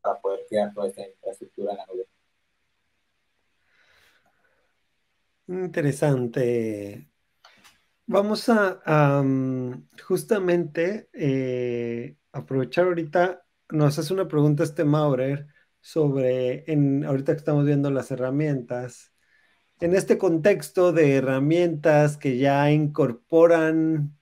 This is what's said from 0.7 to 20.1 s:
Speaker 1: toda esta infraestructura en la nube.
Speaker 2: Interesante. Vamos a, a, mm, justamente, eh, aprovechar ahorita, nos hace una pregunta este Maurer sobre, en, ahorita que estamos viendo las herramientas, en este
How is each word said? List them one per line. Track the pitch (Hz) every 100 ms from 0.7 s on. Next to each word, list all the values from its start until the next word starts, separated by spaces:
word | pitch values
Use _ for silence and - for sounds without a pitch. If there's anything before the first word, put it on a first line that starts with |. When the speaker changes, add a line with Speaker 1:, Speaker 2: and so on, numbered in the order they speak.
Speaker 1:
toda | 104 101
esta | 98 98
infraestructura | _ - 95 - - 98
en | 101
la | -
nube. | - - _ _ _ _ _ _ _ _ _ _ _ _ _ _ _ _ _ _ _ _ _ _ _ _ _ _ _ _ _ _ _ _ _ -
Speaker 2:
Interesante. | 180 185 175 143 135 151 135 123 127 123 120 113 104 101 104 - _ _ _ - _ _ _ _ _ -
Vamos | 190 208 214 -
a, | 226 196 185 -
a, | 156 143 139
mm, | 135 135 131 131 127 127 - -
justamente, | - 185 - 214 185 175 160 147 170 220 -
eh, | 302 151 135 131 127 123 120 117 117 127 - _
aprovechar | 143 120 135 127 - 180
ahorita, | 170 160 180 175 185 _ _ _
nos | 156 147 147
hace | 147
una | 190 185
pregunta | 151 147 147
este | 160 147
Maurer | 156 147 151 131 131 143 147 _ _ _
sobre, | - 165 151 135 127 127 127 131 156
en, | 151 143 135
ahorita | 151 135 135
que | 151
estamos | - 147 143
viendo | 147 143
las | 135 120
herramientas, | 131 127 139 151 139 117 123 127 - _ _ _ _ _ _ _ _
en | 170
este | 190 185